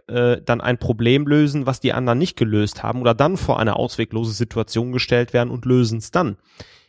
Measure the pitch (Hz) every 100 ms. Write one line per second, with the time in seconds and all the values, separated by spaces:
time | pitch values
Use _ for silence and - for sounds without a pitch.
0 | - 120 120 120 - 120 - 123 - 110
1 | 117 135 147 147 147 147 131 127 123 -
2 | 127 120 180 - 113 104 104 - 110 123
3 | 120 113 147 185 - 131 110 - 123 -
4 | 113 113 117 104 113 113 110 113 123 123
5 | - 123 120 123 120 127 123 127 117 113
6 | - 175 151 98 _ - - _